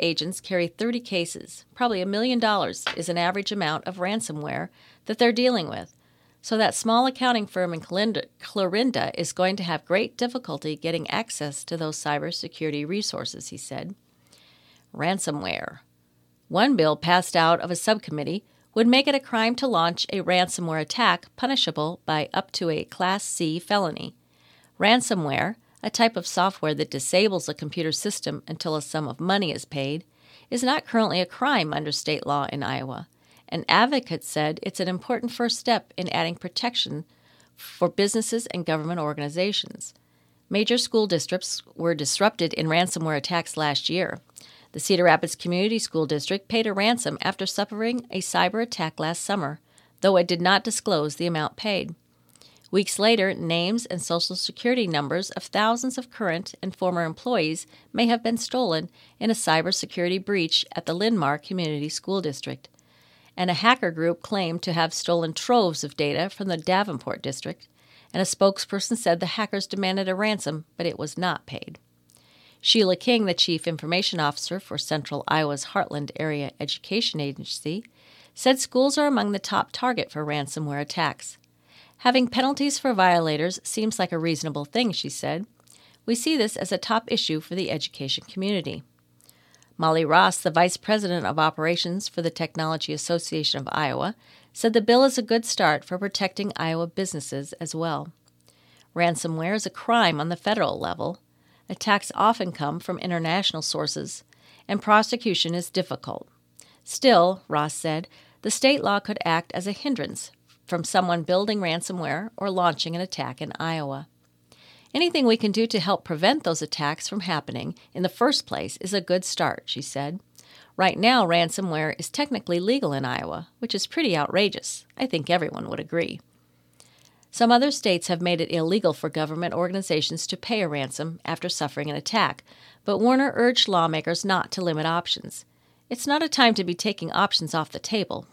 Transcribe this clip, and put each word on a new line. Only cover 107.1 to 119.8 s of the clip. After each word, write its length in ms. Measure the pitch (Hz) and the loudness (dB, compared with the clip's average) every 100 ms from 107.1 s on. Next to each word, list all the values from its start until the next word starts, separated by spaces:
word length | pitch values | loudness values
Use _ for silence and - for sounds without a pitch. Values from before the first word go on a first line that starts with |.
| 202 175 190 - | 8 6 2 -2
Ross 260 | 151 151 | -2 0
said, 360 | - 165 156 180 - - _ | -2 -2 -4 -6 -16 -20 _
the 80 | 220 | -6
state 320 | - 269 277 | 2 4 4
law 160 | - 202 | 2 0
could 200 | 208 208 | -2 -4
act 280 | 170 165 - | 0 0 0
as 140 | - 190 | -6 -6
a 60 | |
hindrance 580 | 202 294 240 143 - - _ _ _ - | -6 -4 -4 -4 -8 -14 _ _ _ -4
from 180 | 170 | -4
someone 380 | 160 190 180 175 | 2 2 4 0
building 380 | 156 180 208 208 | 2 2 2 0
ransomware 680 | 175 165 - 180 147 147 220 - | 0 -2 -4 -4 -2 -4 -6 -6
or 140 | 196 | -2
launching 440 | 185 175 160 165 | 2 2 2 -4
an 60 | 170 | -4
attack 400 | 185 - 127 127 | -6 -6 -8 -6
in 120 | 151 - | -10 -6
Iowa. 500 | 165 160 139 135 156 _ _ _ _ - - - _ | -4 -4 -6 -8 -12 _ _ _ _ -20 -20 -20 _
"Anything 340 | 269 349 330 247 | 0 2 4 4
we 100 | 226 | 4
can 160 | 214 | 2
do 160 | 202 226 | 2 2
to 100 | 220 | 0
help 240 | 170 185 | 0 0
prevent 400 | - 156 190 302 | -2 2 4 4
those 180 | 180 160 | 0 -2
attacks 480 | 151 - 147 156 - | -4 -2 -2 -2 -6
from 120 | 208 | -6
happening 560 | 180 156 - 123 139 - _ | -2 -4 -4 -8 -8 -10 _
in 80 | - | -4
the 60 | 180 | -4
first 380 | - 254 285 - | 2 2 2 -2
place 300 | 71 92 - | -6 -6 -8
is 140 | 185 | -4
a 80 | 196 | -4
good 240 | 175 185 | 0 0
start," 380 | - - 156 - - | 0 -2 -2 -2 -8
she 140 | - | -10